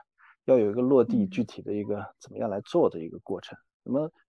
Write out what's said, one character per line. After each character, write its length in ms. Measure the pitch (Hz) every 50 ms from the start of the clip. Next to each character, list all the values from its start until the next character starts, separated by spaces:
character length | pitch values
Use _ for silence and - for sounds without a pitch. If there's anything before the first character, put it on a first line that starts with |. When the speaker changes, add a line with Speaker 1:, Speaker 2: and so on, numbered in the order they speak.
| - _ _ _ _ - _ _ _
Speaker 1:
要 140 | - 131
有 120 | 123 107 101
一 40 | 104
个 80 | 123
落 200 | 127 131 139 127
地 240 | 117 120 113 117 101
具 180 | 92 95 123 113
体 160 | - - -
的 100 | 95 104
一 140 | 104 104 101
个 200 | 107 104 101 98 - - _
怎 100 | - -
么 80 | 104
样 120 | 104 117 110
来 100 | 95 104
做 300 | - - - 170 139 98
的 100 | - 85
一 80 | 80
个 100 | 82 - -
过 200 | - - 98 82
程。 180 | - - -
Speaker 2:
嗯。 40 | - _ _ _ _ _
Speaker 1:
那 60 | - 123
么 180 | 143 156 160 - _ _